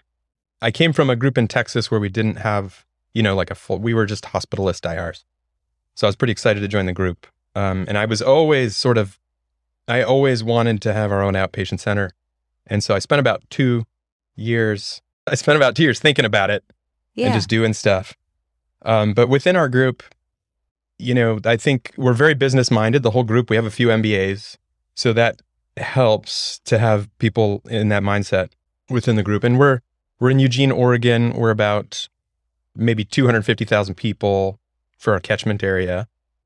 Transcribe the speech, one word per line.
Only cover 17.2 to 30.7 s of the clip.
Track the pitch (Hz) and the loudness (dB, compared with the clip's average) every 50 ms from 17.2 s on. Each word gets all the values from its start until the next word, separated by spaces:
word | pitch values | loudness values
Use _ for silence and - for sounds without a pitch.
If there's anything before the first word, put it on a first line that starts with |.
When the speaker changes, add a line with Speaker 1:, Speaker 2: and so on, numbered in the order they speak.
| 240 | -2
Speaker 1:
and | - 110 | 0 0
just | 107 90 95 | 0 0 0
doing | 113 113 113 110 107 | 0 0 2 0 0
stuff. | - - 107 98 92 101 - - _ _ _ _ _ _ _ _ _ _ _ _ _ - | 0 0 0 0 0 -2 -8 -18 _ _ _ _ _ _ _ _ _ _ _ _ _ -2
Um, | 113 113 107 107 107 101 | 0 2 2 2 2 2
but | 120 120 | 2 2
within | 123 135 143 - 180 185 | 4 2 2 2 2 2
our | 175 151 | 2 2
group, | 127 123 127 131 127 123 _ - - _ _ _ _ _ _ _ _ _ _ _ _ _ _ _ _ _ - | 2 2 2 2 0 -2 _ -14 -20 _ _ _ _ _ _ _ _ _ _ _ _ _ _ _ _ _ -10
you | 117 123 123 | -4 -2 0
know, | 123 117 113 110 107 - | 2 2 2 0 0 0
I | 113 117 | 0 0
think | 110 - 147 135 123 - - - | 0 0 0 0 -2 -4 -8 -6
we're | - 127 127 120 | 0 0 2 4
very | 117 151 160 147 | 4 4 4 4
business | 123 135 135 131 131 120 - | 2 2 2 2 2 2 2
minded, | 123 107 110 113 127 143 | 2 2 2 2 0 2
the | 120 113 | 0 0
whole | 104 127 120 | 0 0 0
group. | 110 113 123 120 - | 2 0 0 0 2
We | 107 | 0
have | 113 113 | 0 0
a | 107 | -2
few | - - 120 117 | -2 0 2 2
M | 110 110 107 | 2 2 2
B | 107 104 | 0 0
As. | 95 95 98 98 104 - - - _ _ _ _ _ _ _ - | 0 0 -2 -4 -8 -10 -20 -20 _ _ _ _ _ _ _ -8
So | - - 120 107 | -4 -2 0 2
that | 117 117 117 - _ _ _ _ _ _ _ - | 2 2 0 0 _ _ _ _ _ _ _ -12
helps | - - - - 135 127 110 107 107 - - - - - - - - - | -12 -8 -4 0 2 2 4 2 0 -2 -8 -10 -8 -8 -8 -10 -10 -4
to | - 120 | -2 0
have | 107 117 110 107 101 101 - _ | 2 2 2 2 0 -2 -6 _
people | - 120 110 - 113 107 104 101 - - | -2 -2 -2 0 0 0 0 -2 -6 -8
in | - 117 104 107 104 | -6 -4 -2 0 0
that | 104 101 98 | 0 0 0
mindset | 101 101 101 98 - 98 95 90 - _ _ _ _ _ _ _ | 0 -2 -2 -2 0 0 -2 -2 -2 _ _ _ _ _ _ _
within | - 127 120 - 123 110 | -4 -4 -2 0 0 0
the | 107 92 | 0 0
group. | 104 104 98 120 | 0 -2 0 0
And | 123 123 | 2 4
we're, | 127 143 139 131 120 - _ _ _ _ _ _ - | 4 4 4 2 0 -4 _ _ _ _ _ _ -2
we're | 120 131 | 0 2
in | 135 | 4
Eugene, | 135 135 127 120 131 139 135 | 4 2 2 2 2 0 2